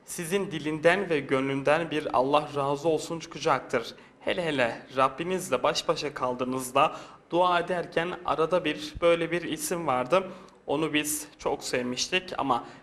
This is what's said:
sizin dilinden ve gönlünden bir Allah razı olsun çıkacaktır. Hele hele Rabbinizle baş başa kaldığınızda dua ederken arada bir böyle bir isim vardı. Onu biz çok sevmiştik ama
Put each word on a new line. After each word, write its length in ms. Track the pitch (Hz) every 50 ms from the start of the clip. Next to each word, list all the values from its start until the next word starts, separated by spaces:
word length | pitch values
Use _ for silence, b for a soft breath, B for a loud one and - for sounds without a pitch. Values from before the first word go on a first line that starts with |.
| -
sizin 460 | - - - 175 156 185 202 190 156
dilinden 600 | 151 160 139 156 156 156 156 170 175 196 196 170
ve 100 | 165 143
gönlünden 720 | 139 131 139 131 135 139 135 135 135 143 147 165 170 151
bir 180 | 147 151 147 - -
Allah 360 | 123 131 139 147 151 151 143 139
razı 320 | 143 139 139 143 139 151 170
olsun 320 | 156 147 - - 170 165
çıkacaktır. 760 | - - - 151 139 165 139 127 - - - 120 - - - B B B B B
Hele 240 | - - - 190 175
hele 380 | 160 147 131 123 113 117 - - - 127
Rabbinizle 680 | 131 135 135 135 - 165 175 190 180 - - 127 123 -
baş 260 | 147 - - - -
başa 260 | 160 135 147 143 143
kaldığınızda 840 | - 135 127 123 120 127 127 127 131 127 123 127 135 151 160 - B B B B B B -
dua 300 | 160 170 180 180 175 170
ederken 480 | 170 175 185 175 160 - - 165 165 180 175 - -
arada 400 | - 143 151 160 160 180 180 160
bir 300 | 151 151 151 151 - - -
böyle 300 | 175 170 170 165 165 156
bir 120 | 165 175 165
isim 440 | - 147 156 - - 185 170 170
vardı. 440 | 147 127 127 123 131 170 190 190 190 B B B B B B _
Onu 260 | - 139 151 160 156 147
biz 360 | 151 147 147 - - - - - -
çok 260 | - 156 135 131 -
sevmiştik 680 | - - 127 123 123 123 - - - 180 185 185 - - -
ama 260 | 139 135 123 120 127 B B B